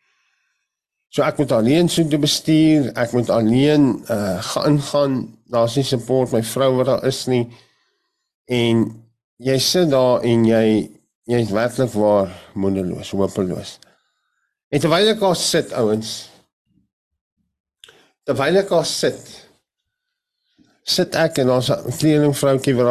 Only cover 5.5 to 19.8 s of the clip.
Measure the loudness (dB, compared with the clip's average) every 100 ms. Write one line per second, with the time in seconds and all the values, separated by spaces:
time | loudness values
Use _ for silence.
5.5 | -2 0 0 -2 -4 0 0 0 -2 -2
6.5 | 0 0 2 0 0 -2 -4 -2 -2 -2
7.5 | -10 _ _ _ _ _ _ _ _ -4
8.5 | -2 2 0 -2 -6 _ _ _ -8 -4
9.5 | -2 0 0 2 2 2 2 2 2 4
10.5 | 4 2 2 -2 -10 _ _ -4 -2 0
11.5 | -2 -2 -2 -2 0 2 2 0 -6 -14
12.5 | -4 -2 -2 -4 -8 -6 -4 -2 -2 -6
13.5 | -6 -12 -18 _ _ _ _ _ _ _
14.5 | _ _ -2 0 2 2 2 0 0 0
15.5 | -2 -2 -2 -2 -2 -6 -12 -16 _ _
16.5 | _ _ _ _ _ _ _ _ _ _
17.5 | _ _ _ -20 _ _ _ -6 -2 0
18.5 | 0 2 0 -2 -2 -4 -4 -12 -20 -20
19.5 | _ _ _